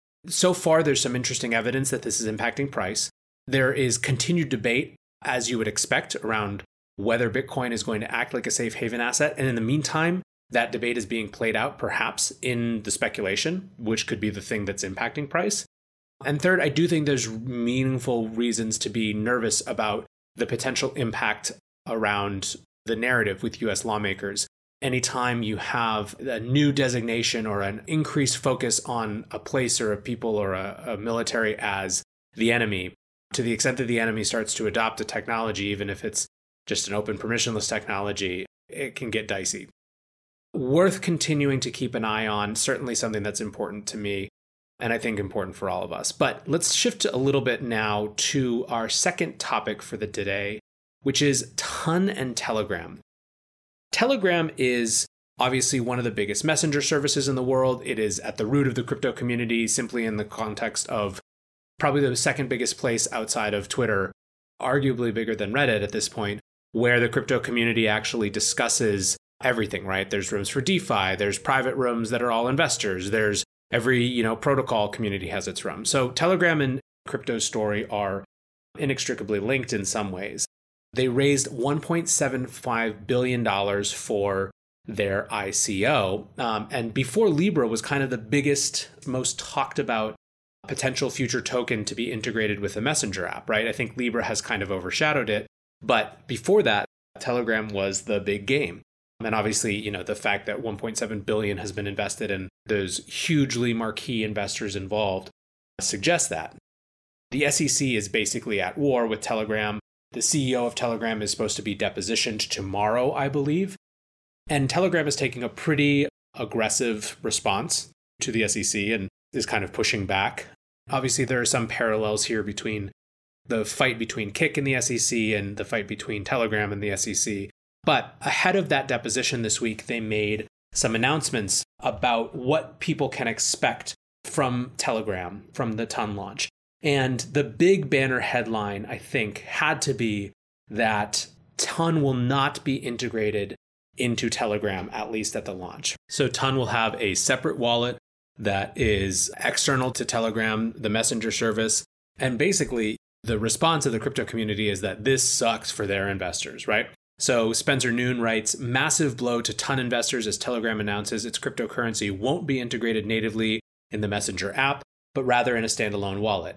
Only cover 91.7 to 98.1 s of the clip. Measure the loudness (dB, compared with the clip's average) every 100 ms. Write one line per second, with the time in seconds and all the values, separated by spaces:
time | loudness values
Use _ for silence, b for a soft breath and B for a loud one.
91.7 | -2 -2 -4 -4 -4 -2 0 0 0 -4
92.7 | -2 0 0 -2 -2 -4 -6 0 0 2
93.7 | -2 -4 -2 -2 0 -2 -2 -2 -2 -2
94.7 | -2 -2 0 2 2 2 -2 -4 _ _
95.7 | _ 2 2 2 -4 -8 -4 4 4 6
96.7 | 2 0 _ _ -10 -2 -2 2 0 0
97.7 | -2 -2 -2 -2